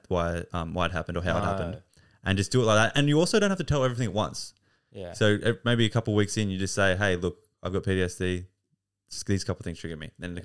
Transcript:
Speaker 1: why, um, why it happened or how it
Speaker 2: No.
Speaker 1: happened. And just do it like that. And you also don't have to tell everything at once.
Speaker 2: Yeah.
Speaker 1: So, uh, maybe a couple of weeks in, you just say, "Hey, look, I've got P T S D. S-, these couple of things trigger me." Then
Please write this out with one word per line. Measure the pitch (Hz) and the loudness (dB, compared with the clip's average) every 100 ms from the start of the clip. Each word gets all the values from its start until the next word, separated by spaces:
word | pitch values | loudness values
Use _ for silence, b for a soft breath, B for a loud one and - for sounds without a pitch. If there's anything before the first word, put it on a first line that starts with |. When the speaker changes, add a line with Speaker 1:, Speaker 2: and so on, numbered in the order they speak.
| - | -4
Speaker 1:
why, | 90 85 85 - | -2 0 -2 -4
um, | 90 82 | -6 -4
why | 82 85 | -2 -2
it | |
happened | 87 - 85 | -2 -4 -4
or | |
how | 87 85 | -2 0
it | |
Speaker 2:
No. | 101 | 0
Speaker 1:
happened. | 98 87 - - b b b | -2 -4 -8 -14 b b b
And | 98 95 | -2 0
just | 98 | 2
do | 127 | 2
it | |
like | 110 107 110 | 4 6 4
that. | 147 | 4
And | 143 | 4
you | 147 | 4
also | 180 220 | 4 4
don't | 202 | 2
have | 190 | 0
to | |
tell | 165 147 | 0 0
everything | 131 120 117 | 0 0 -2
at | |
once. | 98 85 - - - _ _ _ | 0 -2 -4 -12 -16 _ _ _
Speaker 2:
Yeah. | 104 90 | -14 -10
Speaker 1:
So, | 85 107 104 | 0 2 2
uh, | 110 113 | 0 -2
maybe | 120 117 | 0 2
a | 110 | 2
couple | 117 110 | 0 0
of | 104 | 2
weeks | 101 - | 2 0
in, | 104 | -2
you | 92 | -2
just | 95 | -4
say, | - 98 92 | 2 2 2
"Hey, | 104 | 2
look, | 90 87 - _ _ | 2 -2 -4 _ _
I've | 92 | -4
got | 92 | -4
P | 98 | 0
T | 95 | 0
S | 90 - | 0 -2
D. | 90 90 90 _ _ _ _ _ - | -2 -2 -6 _ _ _ _ _ -16
S-, | - | -10
these | - 98 | -2 -2
couple | - 90 | -2 -6
of | |
things | - 82 | -6 -10
trigger | 85 80 | -10 -10
me." | 78 - | -14 -12
Then | 87 87 | -10 -10